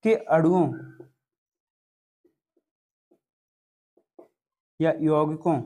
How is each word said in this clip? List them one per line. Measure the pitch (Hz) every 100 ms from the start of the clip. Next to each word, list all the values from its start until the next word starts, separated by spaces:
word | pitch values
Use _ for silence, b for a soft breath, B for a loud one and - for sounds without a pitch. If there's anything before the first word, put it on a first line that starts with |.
के | 220
अणुओं | 220 - 160 170 185 151 - - - - _ _ _ _ _ _ _ _ _ _ _ _ _ _ _ _ _ _ _ _ _ _ _ _ _ _ _ _ _ _ - - _ _ _ _ _
या | 160 156
यौगिकों | 156 151 151 156 175 147